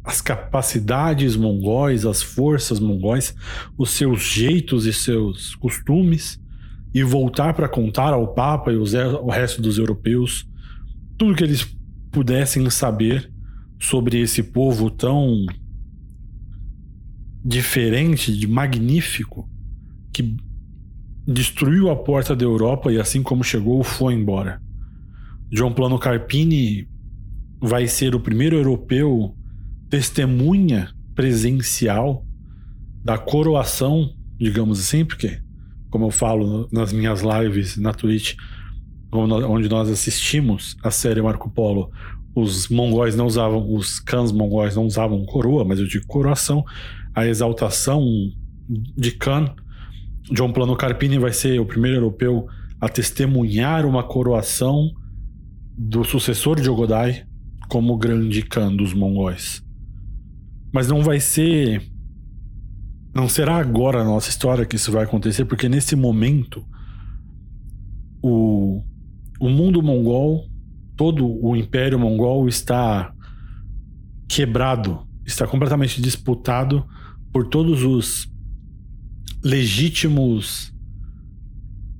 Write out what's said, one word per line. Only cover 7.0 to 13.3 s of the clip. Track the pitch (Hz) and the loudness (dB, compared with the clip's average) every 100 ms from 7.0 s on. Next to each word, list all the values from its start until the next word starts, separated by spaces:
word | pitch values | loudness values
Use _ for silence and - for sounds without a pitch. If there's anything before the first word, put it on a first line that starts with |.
voltar | 131 135 127 - 151 | 2 4 2 2 2
pra | 160 147 | 2 0
contar | - 110 107 139 | 0 0 2 2
ao | 135 110 | 2 0
Papa | - 135 147 131 | 0 0 0 0
e | 113 | 0
os | 104 | 2
e-, | 120 | 2
o | 127 143 123 | 2 0 -2
resto | 120 123 - | 0 0 0
dos | 110 104 | 0 2
europeus | 110 104 110 120 123 - - - - - - - - - | 0 0 2 2 0 -4 -10 -16 -16 -14 -14 -14 -14 0
tudo | 220 | 2
que | 170 | 4
eles | 160 139 - - - - - | 4 2 -2 -8 -14 -16 -4
pudessem | 147 123 127 139 135 127 | 0 2 2 2 2 2
saber | - 131 107 113 135 - | 2 0 2 2 2 -2